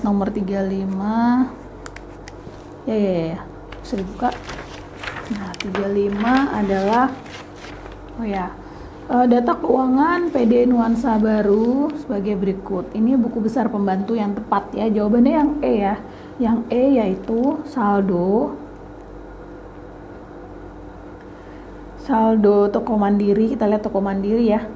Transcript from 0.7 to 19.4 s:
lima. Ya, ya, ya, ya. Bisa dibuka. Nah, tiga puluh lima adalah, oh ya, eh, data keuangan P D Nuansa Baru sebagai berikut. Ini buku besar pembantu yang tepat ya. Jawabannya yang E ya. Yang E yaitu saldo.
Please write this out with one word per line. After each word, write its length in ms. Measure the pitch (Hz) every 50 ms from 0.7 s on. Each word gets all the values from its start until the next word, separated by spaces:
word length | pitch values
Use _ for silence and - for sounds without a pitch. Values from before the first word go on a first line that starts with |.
lima. 460 | 190 196 196 190 190 190 196 214 220 233 233 240 247 254 254 - - - - - - - - - - - - - - - - - - - - - - - - - - - -
Ya, 80 | 240 220
ya, 160 | 214 208 190
ya, 140 | 180 170 165 160 180
ya. 60 | - - - - - - - - -
Bisa 120 | - - 247 196
dibuka. 320 | 185 190 - - 247 - - - - - - - - - - - - - - - - - - - - - 214
Nah, 160 | 202 196 180 180 -
tiga 260 | - 196 185 202 196 202
puluh 80 | 202 202 202
lima 280 | 202 202 202 220 240 254 269 285 - -
adalah, 560 | 214 208 190 196 190 196 202 226 247 269 262 - - - - - - - - - - - - - - - - - - - - - -
oh 40 | 226
ya, 280 | 208 196 190 180 180 - - - - - - - - - - - -
eh, 160 | 262 247 254
data 320 | 247 240 240 233 339 339 -
keuangan 720 | 311 - - 262 262 254 254 269 294 339 349 359 349 330
P 160 | - 262 233
D 160 | 220 240 240 247 247
Nuansa 480 | 247 233 226 226 226 226 - 240 220 214
Baru 720 | 214 220 214 214 202 202 196 220 226 240 254 277 294 320 - -
sebagai 400 | - - 226 202 190 214 208 185
berikut. 560 | 196 196 190 190 - - 196 180 - - -
Ini 240 | 214 220 247 277 254
buku 240 | 214 226 - 233
besar 240 | 208 214 220 269 214
pembantu 480 | - - 202 196 190 190 190 196 - 226
yang 160 | 220 208 202
tepat 400 | 196 214 220 - 202 202 - - - 208
ya. 80 | 214
Jawabannya 480 | 226 202 208 208 208 226 240 247 285 330
yang 160 | 311 294 294 294 -
E 160 | 262 254 240
ya. 220 | 208 202 196 214 - - - - - - - - -
Yang 180 | 240 220 233 226 226 -
E 120 | 226 247 262 277 269
yaitu 640 | 247 214 185 190 185 - - 226 226 254 285 311 302 - -
saldo. 880 | - 262 208 202 202 202 196 190 180 175 180 190 202 240 294 - - - - - - - - - - - - - - - - - - -